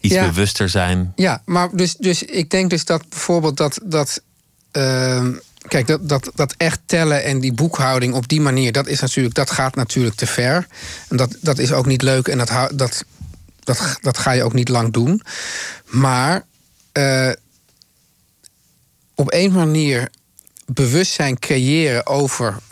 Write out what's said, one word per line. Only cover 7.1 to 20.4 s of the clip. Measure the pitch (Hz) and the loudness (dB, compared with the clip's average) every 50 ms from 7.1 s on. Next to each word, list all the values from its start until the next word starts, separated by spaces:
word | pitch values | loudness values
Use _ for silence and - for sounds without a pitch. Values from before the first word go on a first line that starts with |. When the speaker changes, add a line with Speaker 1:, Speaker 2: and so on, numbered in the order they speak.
| 147 139 - | 2 0 0
Speaker 2:
en | 139 139 131 | 0 -2 -2
die | 131 131 120 | -2 -2 0
boekhouding | 113 156 165 - - 135 131 131 127 123 123 127 | 0 0 0 0 0 0 0 2 0 0 0 0
op | 131 123 | -2 -2
die | - 156 156 | 0 0 2
manier, | 151 139 127 131 131 120 | 2 2 2 2 2 2
dat | 113 139 139 | 0 0 -2
is | - 143 - | -2 -2 -2
natuurlijk, | 135 127 - 139 127 117 117 | -2 -2 0 0 0 0 0
dat | - 135 - | -2 -2 0
gaat | - - 131 131 - | 0 -2 -2 -2 -2
natuurlijk | 139 123 - - 131 123 117 104 | -4 -4 -2 0 0 0 0 -2
te | - 120 | -2 -4
ver. | - - - 123 127 147 175 180 - - - - - - - - - | -4 -2 0 0 0 0 0 -2 -4 -10 -16 -16 -14 -14 -16 -8 -4
En | 127 | 0
dat, | 127 131 123 - - | 0 0 0 -2 -4
dat | - 156 135 - | -2 -2 0 0
is | 131 127 | 0 0
ook | 147 135 123 | 0 0 2
niet | 135 131 123 | 2 2 2
leuk | 127 135 131 131 127 | 2 2 2 2 0
en | - 139 | 0 0
dat | 127 120 113 | -2 -2 0
hou-, | 113 127 127 135 143 | 0 0 -2 -2 -2
dat, | 135 131 117 - - - - - - - - - - - - - _ - | -2 -2 -2 -4 -6 -10 -12 -16 -18 -18 -18 -18 -18 -20 -20 -20 _ -4
dat, | - 123 - - 147 127 - | -4 -2 -2 -2 -4 -6 -4
dat | - 143 123 | -2 -2 -2
ga | - - 139 | 0 0 0
je | 127 123 117 | 2 2 2
ook | 117 110 | 2 2
niet | 127 120 123 | 0 2 2
lang | 127 117 113 117 110 | 2 0 0 0 2
doen. | 120 117 139 190 220 - - - - - - - - - - - - - | 2 2 2 2 0 -2 -6 -12 -12 -10 -10 -10 -10 -10 -10 -12 -16 -10
Maar, | - - 127 135 131 131 123 131 147 180 190 - _ _ _ _ _ _ _ _ _ | -2 0 2 2 4 2 2 2 0 0 -2 -4 _ _ _ _ _ _ _ _ _
eh, | - 147 139 139 131 131 131 127 - - _ _ _ _ _ _ _ _ _ _ _ _ _ _ _ _ _ _ _ _ _ _ _ _ _ _ _ _ _ _ _ _ _ _ _ | -2 0 2 2 2 2 2 0 -2 -4 _ _ _ _ _ _ _ _ _ _ _ _ _ _ _ _ _ _ _ _ _ _ _ _ _ _ _ _ _ _ _ _ _ _ _
op | - 143 - - | -2 0 0 2
een | 165 185 202 | 2 4 4
manier | 185 185 165 156 151 156 156 143 131 120 131 - - _ _ _ _ - | 4 4 4 4 2 2 2 2 2 0 -2 -4 -8 _ _ _ _ -20